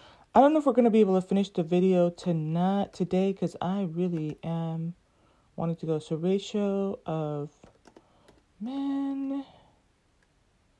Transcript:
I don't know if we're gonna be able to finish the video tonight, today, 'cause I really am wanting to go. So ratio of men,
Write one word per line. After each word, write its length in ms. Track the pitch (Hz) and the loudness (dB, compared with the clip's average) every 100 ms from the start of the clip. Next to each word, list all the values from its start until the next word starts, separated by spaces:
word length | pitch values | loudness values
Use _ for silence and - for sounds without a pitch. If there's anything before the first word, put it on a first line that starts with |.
| - - _ 214 | -20 -20 _ 6
I 40 | |
don't 100 | 269 | 6
know 60 | 311 | 6
if 60 | 285 | 2
we're 80 | |
gonna 160 | 247 240 | 4 4
be 100 | 220 | 6
able 140 | 202 190 | 4 4
to 60 | 185 | 2
finish 220 | 196 202 | -2 -2
the 120 | - | -2
video 480 | 160 180 190 180 175 | 0 2 4 4 2
tonight, 840 | 175 180 165 156 165 180 202 202 | 0 -2 -2 -2 0 0 0 -4
today, 420 | - 185 185 196 | -4 -2 0 0
'cause 220 | 190 175 - | 0 -4 -4
I 220 | 175 196 | -4 -4
really 560 | 190 165 180 170 156 147 | -4 -2 -2 -2 -6 -8
am 520 | 165 165 165 165 165 175 _ _ _ _ _ - | -6 -4 -4 -4 -6 -10 _ _ _ _ _ -6
wanting 200 | 170 165 | -4 -4
to 100 | 160 | -2
go. 140 | 156 | -4
So 160 | - 156 | -2 -4
ratio 840 | 175 196 190 208 202 196 196 - - | 0 -2 -2 -2 -2 -2 -2 -6 -6
of 460 | 160 151 147 147 _ - _ _ - _ _ _ _ _ - | -6 -4 -6 -8 _ -20 _ _ -20 _ _ _ _ _ -14
men, 840 | 214 277 277 277 277 277 269 277 269 - _ _ _ _ _ _ _ _ _ _ _ _ | -8 -6 -2 -2 -2 -4 -4 -6 -8 -16 _ _ _ _ _ _ _ _ _ _ _ _